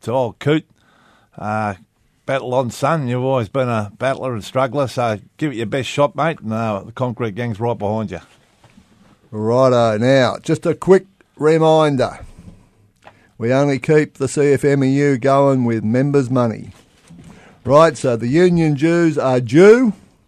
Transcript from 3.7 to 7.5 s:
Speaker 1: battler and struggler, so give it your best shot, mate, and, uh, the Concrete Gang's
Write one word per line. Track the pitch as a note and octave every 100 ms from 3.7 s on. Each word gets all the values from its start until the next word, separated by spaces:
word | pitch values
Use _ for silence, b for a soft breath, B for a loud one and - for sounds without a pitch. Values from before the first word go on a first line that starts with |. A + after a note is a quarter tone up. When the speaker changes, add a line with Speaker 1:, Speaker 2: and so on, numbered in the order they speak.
| A2+ G#2 G#2+
Speaker 1:
battler | B2+ C3+ C3
and | A#2
struggler, | F#2+ C3 C3 D3 C3
so | - A#2+ G#2 - -
give | D#3
it | A2
your | A2
best | C#3 B2+
shot, | - C#3+ -
mate, | D#3 D#3+
and, | G#2+
uh, | A2 A2+ G2+
the | -
Concrete | - B2+ G#2+ A#2 G2
Gang's | A#2+